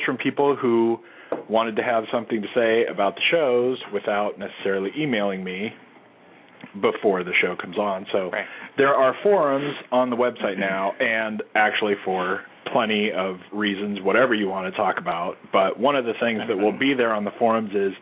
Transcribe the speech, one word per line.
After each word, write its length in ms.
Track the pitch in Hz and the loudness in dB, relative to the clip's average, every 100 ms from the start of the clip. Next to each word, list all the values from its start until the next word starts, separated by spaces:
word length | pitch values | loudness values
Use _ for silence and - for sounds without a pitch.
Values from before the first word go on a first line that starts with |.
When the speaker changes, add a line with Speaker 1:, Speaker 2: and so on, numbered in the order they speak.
| - | 0
Speaker 1:
from 120 | 131 | -2
people 380 | 139 131 143 131 | -2 2 2 2
who 440 | 123 117 113 113 - - - - - | 2 4 4 0 -6 -20 -8 -8 -2
wanted 260 | 110 113 107 | 0 0 0
to 60 | |
have 200 | 110 117 110 | 0 0 0
something 300 | 123 110 113 | -4 -2 -4
to 60 | 101 | -2
say 320 | 127 113 113 - | 0 2 4 2
about 300 | 90 98 - | 0 0 0
the 60 | - | 0
shows 460 | 170 139 123 127 127 - | 2 4 2 2 -2 -6
without 440 | 101 - 101 104 - | -6 -2 -2 -2 -4
necessarily 520 | 98 - 98 98 95 143 | -10 -6 -2 0 -2 -2
emailing 460 | 151 110 101 95 | -2 0 0 -2
me 280 | 92 92 107 - - - - _ - - - - - 98 | -6 -6 -8 -10 -20 -20 -20 _ -20 -20 -20 -20 -18 -2
before 420 | 113 - 110 92 | -2 2 2 2
the 80 | 90 87 | 0 0
show 140 | - 101 | 0 -2
comes 220 | 98 95 | -6 -4
on. 280 | 104 95 101 | -2 -2 -2
So 180 | 104 92 | -2 -2
Speaker 2:
Right. 140 | 104 95 - - - | -4 -8 -12 -8 2
Speaker 1:
there 160 | 139 | 4
are 220 | 135 131 127 | 6 4 2
forums 500 | 208 196 147 139 143 123 - | 2 4 4 0 -2 -8 -2
on 180 | 123 127 | 0 2
the 60 | 117 | 2
website 400 | 123 113 110 95 | 0 0 -4 -2
now, 360 | 98 95 98 - | -2 0 -2 0
and 420 | 123 110 110 107 - 107 | 0 0 -2 -4 -2 2
actually 400 | 107 - 104 101 | 2 2 0 0
for 380 | - 92 92 98 - - - | 0 -2 -2 -4 -8 -16 -2
plenty 380 | 131 110 107 104 | 0 2 2 0
of 280 | 85 95 90 - | -2 -4 -6 -10
reasons, 480 | 101 104 95 104 101 | -4 -2 -2 -4 -2
whatever 320 | 95 107 131 | 2 4 4
you 160 | 110 98 | 2 0
wanna 220 | 95 92 | -2 -4
talk 260 | 92 95 - | -2 -2 -2
about. 400 | - 170 - - - | -4 -4 -6 -8 -2
But 260 | 170 165 - | 2 2 2
one 160 | 127 139 | 0 2
of 80 | 117 | -2
the 80 | 104 | -2
things 260 | 117 110 110 | -2 -2 -2
that 100 | 98 | 0
will 140 | 104 95 | 0 2
be 160 | 135 | 0
there 200 | 131 117 | 2 2
on 100 | 107 | 0
the 80 | 104 | -4
forums 420 | - 117 113 110 | 0 2 2 0
is 200 | 101 98 95 | -2 -2 -4